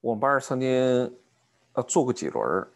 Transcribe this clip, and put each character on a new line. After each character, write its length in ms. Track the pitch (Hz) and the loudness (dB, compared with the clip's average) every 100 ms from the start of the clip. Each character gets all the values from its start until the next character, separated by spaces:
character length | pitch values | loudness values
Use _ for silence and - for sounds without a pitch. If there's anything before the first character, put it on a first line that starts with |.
我 100 | 113 | -2
们 80 | 110 | 0
班 120 | 135 | 2
儿 60 | 139 | 2
曾 220 | - 131 | 0 -2
经， 100 | 131 127 127 123 123 - _ _ _ _ _ | 2 2 4 2 0 -8 _ _ _ _ _
呃， 100 | - | -6
做 200 | 123 185 | -2 0
过 80 | 127 | 0
几 160 | - 69 | -2 -4
轮 160 | 57 | -2
儿 260 | 55 90 - | -2 -2 -4